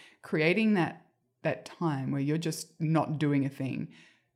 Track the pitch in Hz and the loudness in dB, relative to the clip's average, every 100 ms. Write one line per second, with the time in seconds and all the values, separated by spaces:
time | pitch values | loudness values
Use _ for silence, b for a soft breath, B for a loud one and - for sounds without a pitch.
0 | B B - 160 160 185 220 202 156 - | B B -4 2 4 4 4 4 2 -4
1 | _ _ _ _ 156 - - - 165 135 | _ _ _ _ -4 -4 -8 -4 -2 -2
2 | 131 139 139 160 160 160 - - 160 160 | -2 -2 -2 -2 -2 -6 -10 -4 2 2
3 | - 151 147 143 135 - 131 - - B | 2 0 2 2 0 -4 -6 -6 -8 B
4 | B B B | B B B